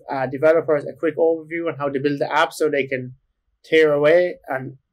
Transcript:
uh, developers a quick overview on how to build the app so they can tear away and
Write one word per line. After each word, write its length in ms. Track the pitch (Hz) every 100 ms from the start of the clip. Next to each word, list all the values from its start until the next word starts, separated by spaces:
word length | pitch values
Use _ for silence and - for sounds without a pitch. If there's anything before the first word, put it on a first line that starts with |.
| -
uh, 180 | 135 131
developers 580 | 135 156 165 143 147 143
a 80 |
quick 240 | - 165 151
overview 500 | 165 165 156 170 170
on 100 | 139
how 120 | 143
to 100 | 143
build 200 | 143 143
the 120 | 151
app 220 | 143 -
so 160 | - 156
they 160 | 143 139
can 300 | 131 127 131 _ _ _ _
tear 280 | - 160 156
away 460 | 143 147 175 180 180 -
and 300 | 135 131 131 _